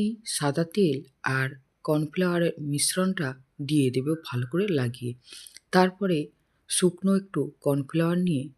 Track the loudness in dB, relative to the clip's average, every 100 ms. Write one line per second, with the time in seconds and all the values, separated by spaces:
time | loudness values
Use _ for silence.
0 | 2 -4 -8 -2 0 0 -2 2 2 2
1 | -6 _ -2 -2 -2 -6 _ _ 0 0
2 | 0 0 0 2 0 -2 -4 -2 0 0
3 | 0 -2 -4 -8 _ -12 -2 2 2 0
4 | -2 -4 -4 -6 -2 -2 0 0 -2 -4
5 | -10 -10 -16 -20 -20 -20 _ 4 4 2
6 | 0 0 -2 _ _ _ -6 2 2 2
7 | 2 2 0 -4 -6 -4 0 0 0 0
8 | 2 2 2 0 -4